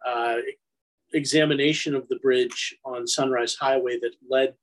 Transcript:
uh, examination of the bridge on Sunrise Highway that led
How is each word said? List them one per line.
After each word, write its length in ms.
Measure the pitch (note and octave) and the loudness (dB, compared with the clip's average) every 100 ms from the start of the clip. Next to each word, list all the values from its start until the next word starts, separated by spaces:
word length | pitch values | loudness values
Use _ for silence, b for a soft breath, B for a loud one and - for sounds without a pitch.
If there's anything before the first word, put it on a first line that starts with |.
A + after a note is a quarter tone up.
| B2 | -6
uh, 300 | A#2+ A#2 A#2 - - _ _ _ _ _ | -2 -2 -2 -4 -10 _ _ _ _ _
examination 800 | D#3 C#3 D3+ D3+ C#3 C#3+ D3+ D#3 | -4 2 2 4 2 2 0 -2
of 120 | C#3 - | -4 -4
the 80 | B2+ | -2
bridge 560 | C3+ B2+ A#2+ - - - | 2 2 2 -2 -10 -10
on 220 | C3 B2 A#2+ | -10 -8 -4
Sunrise 480 | - C3+ B2 A#2 | 0 0 0 -2
Highway 440 | - C#3 C3+ B2 A#2+ | 0 0 2 0 -2
that 140 | A#2+ - B2+ | -4 -6 -2
led 260 | C3 C3+ - | 2 2 -2